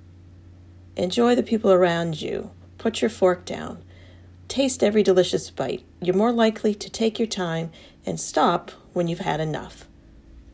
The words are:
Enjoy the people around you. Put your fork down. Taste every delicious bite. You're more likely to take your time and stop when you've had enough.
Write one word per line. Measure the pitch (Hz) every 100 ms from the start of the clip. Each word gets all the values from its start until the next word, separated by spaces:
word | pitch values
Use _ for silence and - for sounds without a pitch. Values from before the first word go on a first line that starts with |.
| - - - - - - - - - -
Enjoy | 180 233 240 247
the |
people | 220 220 208
around | 180 180 170 170 151
you. | 147 - - - - -
Put | 226 220
your | 226
fork | - 185 180 -
down. | - - - - - - - - - -
Taste | 254 269 -
every | 208 214
delicious | 196 185 175 175 -
bite. | - 135 - - -
You're | 175 190
more | 226
likely | 233 220 220 220
to | 208 -
take | - 226 220
your | 220
time | - 175 165 165 - - -
and | - 165
stop | - 302 254 170 - - -
when | 180 170
you've | 170
had | 180 156
enough. | 156 151 - - - - - - - - -